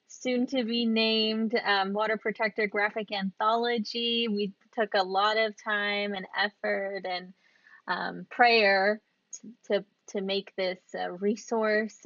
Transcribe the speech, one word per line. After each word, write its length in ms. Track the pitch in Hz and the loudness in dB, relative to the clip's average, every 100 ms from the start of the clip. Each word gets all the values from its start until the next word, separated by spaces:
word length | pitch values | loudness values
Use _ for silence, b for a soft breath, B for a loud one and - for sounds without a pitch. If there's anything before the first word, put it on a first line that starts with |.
| _ | _
soon 380 | - 254 247 262 | -8 -2 0 0
to 160 | 269 | 0
be 220 | 226 233 233 | -2 0 2
named, 680 | 220 220 220 220 220 220 233 | 2 2 2 0 0 0 0
um, 280 | - 202 190 | 2 2 2
Water 240 | 202 214 220 | 0 0 -2
Protector 500 | 226 208 220 214 208 | -4 -2 -4 -2 -2
Graphic 460 | 208 208 226 214 | 0 -2 -2 -6
Anthology. 1160 | 208 190 - 214 233 240 240 214 233 233 233 233 | -6 -6 -2 0 2 2 -2 -2 -4 -2 0 0
We 240 | 202 202 - _ | -2 -4 -6 _
took 200 | - 208 | -4 0
a 100 | 208 | 0
lot 320 | 185 190 208 214 | 0 2 2 2
of 160 | 220 208 | 0 -2
time 520 | 226 208 208 202 208 | -4 -2 0 -2 -2
and 120 | 196 190 190 | -4 -6 -2
effort 680 | 202 - 214 202 196 196 | -4 -2 -4 -2 -4 -6
and, 280 | 185 180 185 - b b b b - | -6 -8 -8 -20 b b b b -6
um, 400 | 196 180 175 185 | -6 -6 -8 -6
prayer 680 | - 240 233 202 196 196 214 _ _ _ | 4 6 8 6 6 4 0 _ _ _
to, 420 | - 214 240 - 202 | -20 -18 -14 -2 -2
to, 40 | 196 _ - | -2 _ -10
to 120 | 208 | -6
make 340 | 190 196 196 - | -2 -4 -4 -4
this 240 | 185 185 _ | -4 -4 _
a 180 | 180 180 | -6 -6
resource 840 | 180 202 220 - 233 214 214 220 - | -2 0 -2 -2 0 2 2 0 -6